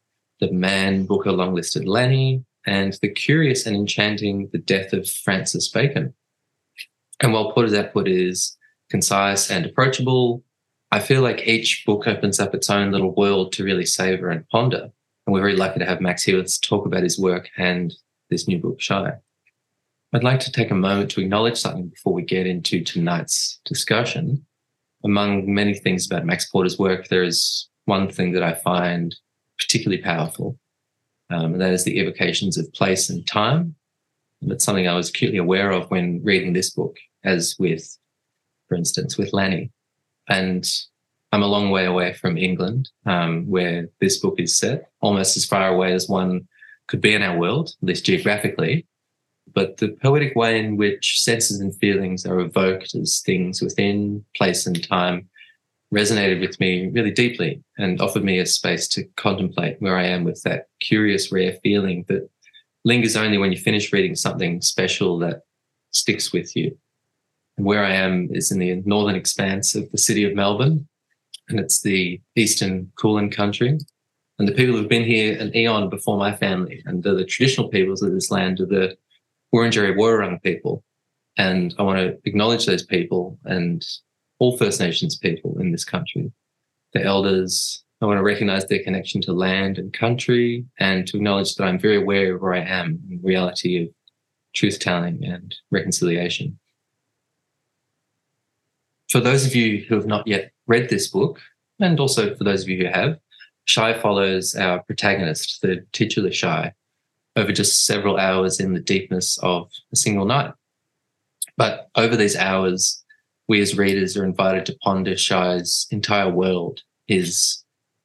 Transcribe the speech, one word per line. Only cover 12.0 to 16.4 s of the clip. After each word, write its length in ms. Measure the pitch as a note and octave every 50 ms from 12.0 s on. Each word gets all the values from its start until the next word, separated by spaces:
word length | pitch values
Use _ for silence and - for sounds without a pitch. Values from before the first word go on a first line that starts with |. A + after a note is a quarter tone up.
| - A#2+
opens 320 | G#2 - - G2+ G2 -
up 160 | G#2 G2 -
its 160 | - - -
own 200 | G#2 G2+ G2+ G2
little 220 | G2 F#2+ F#2+ F#2 F2+
world 400 | G2+ G2+ G2+ G2+ G2 F#2 F#2 -
to 100 | - G2
really 220 | G2 F#2+ F2+ F2+
savour 440 | - - - F#2+ F#2+ F#2+ F#2 F#2 F2+
and 200 | - D#2+ - -
ponder. 400 | - A2+ B2 B2+ - - - - - _ _ _ _ _ _ -
And 60 | G2
we're 80 | F#2+
very 160 | F#2+ G2+ G2 F#2
lucky 200 | F#2+ F#2+ - -
to 80 | F2
have 160 | F#2 F#2 D#2+
Max 220 | F#2 F2+ F2 - -
here 140 | - F#2+
with 100 | F#2